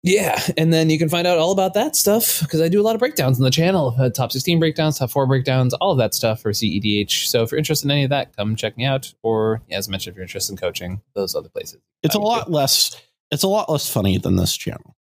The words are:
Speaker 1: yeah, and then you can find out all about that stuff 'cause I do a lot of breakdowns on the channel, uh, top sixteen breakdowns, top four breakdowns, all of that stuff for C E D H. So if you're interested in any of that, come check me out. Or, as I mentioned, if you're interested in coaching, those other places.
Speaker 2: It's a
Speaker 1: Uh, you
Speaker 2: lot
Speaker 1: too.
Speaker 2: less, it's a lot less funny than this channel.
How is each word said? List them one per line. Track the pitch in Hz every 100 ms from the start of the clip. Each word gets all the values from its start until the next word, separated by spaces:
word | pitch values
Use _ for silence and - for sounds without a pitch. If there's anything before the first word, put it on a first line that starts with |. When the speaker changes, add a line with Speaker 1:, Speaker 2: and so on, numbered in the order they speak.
Speaker 1:
yeah, | 175 202 175 - - -
and | 160
then | 160 160
you | 156
can | 160
find | 170 175
out | 175
all | 165
about | 196 190
that | 202 294 -
stuff | - 214 - - 151
'cause | 156
I | 165
do | 202
a |
lot | 214
of | 220
breakdowns | 254 247 131 127
on |
the | 131
channel, | 131 170 190 135 120
uh, | 127
top | - 123
sixteen | 135 - 170
breakdowns, | 160 156 156 143
top | 127
four | 143 131
breakdowns, | 135 131 131 127
all | - 196
of | 143
that | 113
stuff | - 117 110
for | 110
C | 101 107
E | 87
D | 104 104
H. | 101 - -
So | 120
if | 113
you're | -
interested | 147 151 143
in |
any | 143
of | 135
that, | 143 - -
come | 104
check | 110 110 -
me |
out. | 131 135 - _
Or, | 113 110 110 110 -
as | 95 98
I |
mentioned, | 95 -
if | 95
you're |
interested | 90 98 -
in | 95
coaching, | 92 - 90 101 _
those | - 95
other | - -
places. | - - - _ _
Speaker 2:
It's | 156
a | 208
Speaker 1:
Uh, |
you | 208
Speaker 2:
lot | 233 -
Speaker 1:
too. |
Speaker 2:
less, | 151 135 - - - _ _ _
it's | 147
a | 190
lot | 208 -
less | 151 -
funny | - 98 92
than | 92 92
this | 90 -
channel. | - - - _